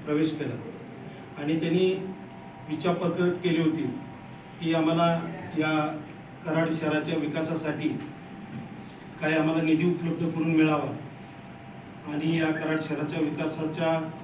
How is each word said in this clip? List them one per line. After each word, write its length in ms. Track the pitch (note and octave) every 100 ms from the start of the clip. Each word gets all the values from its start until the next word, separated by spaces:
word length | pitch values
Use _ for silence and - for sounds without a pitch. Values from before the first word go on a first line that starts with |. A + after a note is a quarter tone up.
प्रवेश 260 | D3+ D3+ D#3
केला 240 | - C3+ A#2 - - - - - - - -
आणि 180 | D3 E3
त्यांनी 440 | E3 E3+ F#3 F#3+ - - - - - - -
इच्छा 220 | D3+ F3+
प्रकट 520 | E3+ F3 F3+ F3 F3
केली 160 | F3+ D#3+
होती 220 | D#3+ C#3+ B2 - - - - - - -
की 140 | E3
आम्हाला 460 | E3 D#3+ E3 E3+ E3 E3+ - - D#3
या 400 | D#3 D#3 D3+ - - - - - E3
कराड 220 | D#3+ E3 D#3+
शहराच्या 360 | D#3 D3+ E3 D#3+
विकासासाठी 720 | D3 D#3+ D#3 D#3+ D#3 - D3 - - - - - - - - - - - - -
काय 120 | D3+
आम्हाला 300 | D#3+ D#3 D#3+
निधी 220 | D#3 D#3
उपलब्ध 440 | F3+ - E3+ - E3
करून 280 | E3 D#3+ D#3
मिळावा 400 | D#3 C#3+ - - - - - - - - - - - - -
आणि 260 | D3+ D#3+ E3
या 80 | D#3
कराड 340 | D#3 D#3 D#3 -
शहराच्या 320 | D3 D3+ E3
विकासाच्या 920 | D3+ - D#3+ - D#3 D#3 D#3+ D#3+ D#3+ -